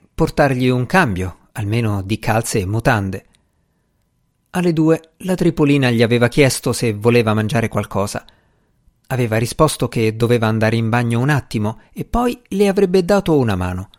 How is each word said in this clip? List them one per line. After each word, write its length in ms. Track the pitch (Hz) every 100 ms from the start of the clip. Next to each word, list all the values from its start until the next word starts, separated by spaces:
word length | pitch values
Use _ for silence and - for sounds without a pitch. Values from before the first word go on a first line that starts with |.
| _ -
portargli 520 | 160 - 147 127 127
un 200 | 127 123
cambio, 600 | 185 156 90 92 - _
almeno 500 | - 101 113 113 104
di 160 | 95 107
calze 400 | - 110 113 117
e 80 | 95
mutande. 600 | 107 127 117 98 95 - _ _ _ _ _ _ _ _ _ _ _ _
Alle 240 | 180 175
due 380 | 160 156 160 - _
la 180 | 185 185
Tripolina 560 | 170 - 147 143 127
gli 100 | 117
aveva 260 | 117 120 120
chiesto 460 | - 135 - -
se 180 | 117 120
voleva 440 | 104 110 120 110 107
mangiare 320 | 107 117 110
qualcosa. 580 | 110 104 101 101 - - _ _ _ _ _ _ _ -
Aveva 240 | 113 123 110
risposto 540 | 117 - 156 - 127
che 260 | - 110 110
doveva 320 | 117 120 110
andare 300 | 110 110 117
in 100 | 113
bagno 320 | 117 120 117
un 80 | 131
attimo 540 | 147 - 117 104 110 _
e 140 | - -
poi 360 | 233 247 240 -
le 220 | 196 202
avrebbe 340 | 190 196 185
dato 340 | 175 202 190 151
una 200 | 120 95
mano. 320 | 90 90 98